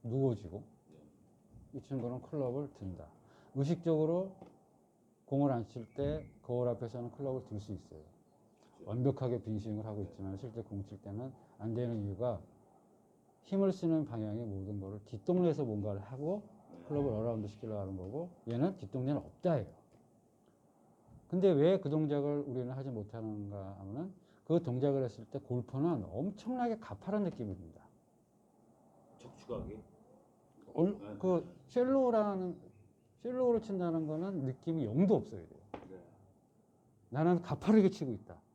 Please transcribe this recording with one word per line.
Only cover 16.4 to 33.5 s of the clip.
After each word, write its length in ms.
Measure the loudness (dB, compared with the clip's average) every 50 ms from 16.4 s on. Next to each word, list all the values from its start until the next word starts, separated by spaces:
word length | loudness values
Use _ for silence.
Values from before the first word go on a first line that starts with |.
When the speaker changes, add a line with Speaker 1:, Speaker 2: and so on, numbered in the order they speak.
| -6 -14 -20 -20 -20 -20 -20 -20 -8
Speaker 1:
클럽을 240 | -2 0 0 2 2 0
어라운드 340 | 0 0 0 0 -2 -4
시키려고 320 | -6 -8 -10 -8 -6 -4 -4
하는 160 | -4 -6 -6
거고, 320 | -6 -8 -6 -6 -6 -8 -8 -12 -12 -8 -4
얘는 280 | 0 0 0 0 0
뒷동네는 400 | -4 -12 -8 -6 -4 -2 0 -2 -2
없다예요. 460 | -4 -8 -18 _ 0 2 2 2 0 -6 -12 -20 _ _ _ _ _ _ _ _ _ _ _ _ _ _ _ _ _ _ _ _ _ _ _ _ _ -20 -20 -20 -8 -2
근데 200 | 0 6 6 6
왜 280 | 8 8 8 6 6 4
그 100 | 2 0
동작을 540 | 2 2 2 2 2 2 2 0 0 -2 -2
우리는 220 | -2 -4 -4 -4 -4
하지 180 | -6 -6 -6 -4
못하는가 880 | -4 -6 -6 -6 -8 -8 -6 -6 -6 -6 -8 -8 -8 -8 -10 -10 -12 -12
하면은, 320 | -10 -10 -8 -8 -8 -8 -10 -16 _ _ -20 _ _
그 160 | 2 2 2
동작을 420 | 4 0 -2 2 2 2 4 2 0
했을 180 | -2 -4 -10 -14
때 140 | -10 -10 -10
골퍼는 640 | -4 -2 -2 -2 -2 -4 -2 0 0 2 0 0 -4 -4
엄청나게 680 | -4 -4 -4 -4 -4 -6 -6 -6 -2 -2 0 -2 -2 -4
가파른 440 | -6 -12 -12 -8 -4 -2 0 0 0
느낌이 320 | 0 -2 -4 -6 -6 -6
듭니다. 260 | -8 -10 -16 -18 -20 -20 -20 _ _ _ _ _ _ _ _ _ _ _ _ _ _ _ _ _ _ _ -20 _ -20 -20 -20 -20 -20
Speaker 2:
척추각이? 580 | -20 -20 -20 -18 -8 -6 -6 -6 -6 -8 -12 -14 -16 -20 -20 -20 -20 -20 -20 -20 -20 _ _ _ _ _ _ -20 -20 -6 2
Speaker 1:
얼-, 240 | 4 4 4 4 -2
Speaker 2:
네, 180 | -6 -10 -6 0
Speaker 1:
그 80 | 4
Speaker 2:
네, 140 | 4 4 4
네. 200 | 2 -2 -14 -20 -20
Speaker 1:
쉘로우라는, 880 | -2 2 4 4 6 6 6 6 6 6 6 4 4 2 0 -2 -2 -4 -6 -12 -20 -20 -20 -20 -20 _ _ _ _ _ _
쉘로우로 400 | -8 -4 0 4 4 6